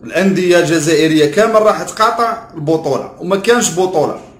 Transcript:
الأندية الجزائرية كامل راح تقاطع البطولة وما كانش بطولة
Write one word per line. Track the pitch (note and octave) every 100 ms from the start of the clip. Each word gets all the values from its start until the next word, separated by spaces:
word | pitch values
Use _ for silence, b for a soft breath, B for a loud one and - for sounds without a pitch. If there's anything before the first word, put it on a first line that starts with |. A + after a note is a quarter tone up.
الأندية | - - G3 E3+ F3+ F3
الجزائرية | E3 E3 D3+ D3+ D#3 D#3 D3
كامل | G3 A3 G#3+
راح | G#3+ -
تقاطع | F3+ - A3 A3+ A#3 A3+ -
البطولة | E3+ D3 D#3+ D3 B2 - -
وما | F3 G3
كانش | G3+ A#3+ G3 D#3+
بطولة | F#3 D#3+ B2+ F#2+ -